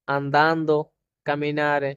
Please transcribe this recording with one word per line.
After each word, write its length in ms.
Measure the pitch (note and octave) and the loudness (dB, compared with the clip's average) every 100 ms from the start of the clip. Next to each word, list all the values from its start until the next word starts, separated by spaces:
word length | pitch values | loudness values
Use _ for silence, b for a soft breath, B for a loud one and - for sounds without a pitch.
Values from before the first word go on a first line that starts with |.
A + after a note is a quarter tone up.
| - | -4
andando 840 | C#3 C#3+ D3 D#3 E3 D#3 D3+ D3+ _ _ _ - | -4 0 2 4 2 0 0 -2 _ _ _ -6
camminare 640 | D3 D3 D3 D3 D3 C#3 | -4 -2 -2 0 0 -2